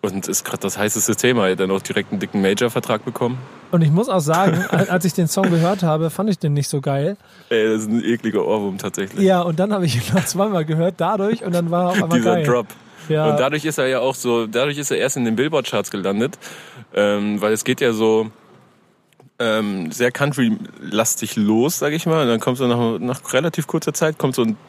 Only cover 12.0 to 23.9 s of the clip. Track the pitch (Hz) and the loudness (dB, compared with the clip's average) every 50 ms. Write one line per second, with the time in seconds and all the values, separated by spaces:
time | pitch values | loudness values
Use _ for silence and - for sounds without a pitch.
12 | 185 165 170 - - 113 - 175 156 143 123 123 110 - - - - - - - | 0 2 2 2 2 2 2 2 2 2 2 0 0 -4 -12 -20 -20 -20 -20 -20
13 | - 156 156 151 156 156 147 147 131 139 147 151 147 160 151 - 135 131 131 123 | -6 -2 0 2 2 2 2 2 2 0 0 -2 -4 -4 -2 0 0 0 0 0
14 | 117 135 123 - - 123 117 117 113 107 107 117 131 147 143 147 147 - - 95 | 0 0 -2 -2 0 0 2 2 0 0 0 0 0 0 -2 -4 -4 -2 0 0
15 | 120 131 - 135 120 113 113 107 135 147 160 147 123 - - 107 101 - - 101 | 0 0 0 0 0 0 2 2 0 2 0 0 -2 0 -2 -4 -4 -2 -6 -4
16 | 90 98 98 104 117 143 - - - - - - - - - - 117 _ - - | -2 -2 0 0 0 -2 -4 -8 -16 -18 -18 -18 -20 -20 -20 -20 -20 _ 0 2
17 | 104 104 104 104 104 104 104 101 101 107 110 104 - - 127 - 139 123 113 107 | 2 2 2 0 0 -2 -2 0 0 0 0 0 0 -2 -2 0 0 0 0 2
18 | 113 110 110 110 110 110 - - - - - - _ _ _ _ _ _ _ _ | 2 2 2 2 0 -2 -8 -16 -20 -20 -20 -20 _ _ _ _ _ _ _ _
19 | _ _ _ _ - - _ _ 120 113 107 110 107 104 98 95 87 80 - - | _ _ _ _ -20 -20 _ _ 0 0 2 0 0 -2 -4 -4 -6 -6 -2 0
20 | 120 123 123 - 143 143 143 139 127 117 110 104 - - - - - - - 107 | 0 0 2 0 -2 -2 2 2 2 2 2 0 -4 -14 -16 -16 -12 -4 -2 0
21 | 110 - - - - - - 117 104 101 107 110 123 151 - - 131 147 151 165 | 0 0 -2 -4 -6 -6 -2 0 2 2 4 4 2 0 0 -2 -2 -2 -2 -2
22 | - 175 160 160 147 120 117 110 - 139 127 123 135 123 120 120 120 113 113 87 | -2 0 0 2 2 2 0 0 0 -2 -2 0 0 0 2 2 2 0 0 -2
23 | 95 123 131 - - - - 131 156 170 - - 147 - - 160 - - | -4 -4 -6 -6 -8 -2 0 0 0 0 -4 -4 -6 -2 -4 -4 -4 -4